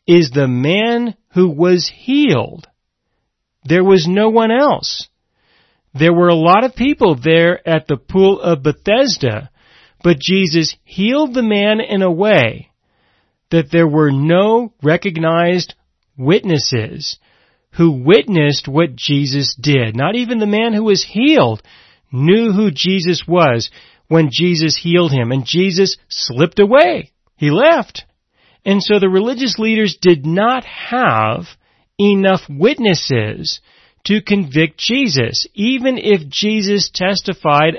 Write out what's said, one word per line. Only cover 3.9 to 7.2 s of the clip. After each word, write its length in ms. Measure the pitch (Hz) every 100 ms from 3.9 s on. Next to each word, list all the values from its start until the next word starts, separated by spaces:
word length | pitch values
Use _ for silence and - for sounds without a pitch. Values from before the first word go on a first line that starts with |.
| 190 160
no 220 | 190 220
one 220 | 226 226
else. 580 | 233 294 180 - - - _ _ _ _ _ _ _ _
There 180 | 131 160
were 160 | 175 175
a 60 |
lot 300 | 170 165 196
of 100 | 254
people 400 | - 254 294 214
there 520 | 135